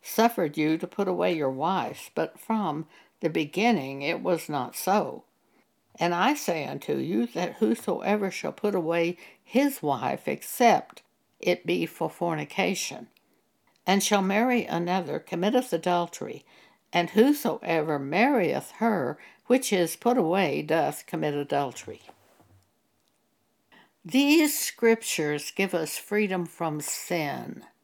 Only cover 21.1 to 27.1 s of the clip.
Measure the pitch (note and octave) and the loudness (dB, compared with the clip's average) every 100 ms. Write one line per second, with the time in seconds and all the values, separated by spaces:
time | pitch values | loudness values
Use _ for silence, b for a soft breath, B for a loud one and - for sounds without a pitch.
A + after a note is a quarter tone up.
21.1 | D#3+ D#3 C#3+ C#3+ C#3+ C#3 - - - - | -4 -2 -2 -2 -2 -2 -6 -14 -16 -18
22.1 | - _ _ _ F#2+ _ _ _ _ _ | -20 _ _ _ _ _ _ _ _ _
23.1 | _ _ _ _ _ _ b b _ E3 | _ _ _ _ _ _ b b _ 0
24.1 | B3+ C#4+ D#4 D4+ - - - A3+ A3+ - | 4 6 6 6 2 -4 2 4 4 2
25.1 | - D3+ D3 - - F#3+ E3+ D#3 - - | -2 0 -2 -4 -2 0 0 -2 -8 -2
26.1 | G#3 G#3 F#3 E3+ - E3 D3+ D3 - - | 0 0 -2 -4 -4 -4 -4 -6 -8 -4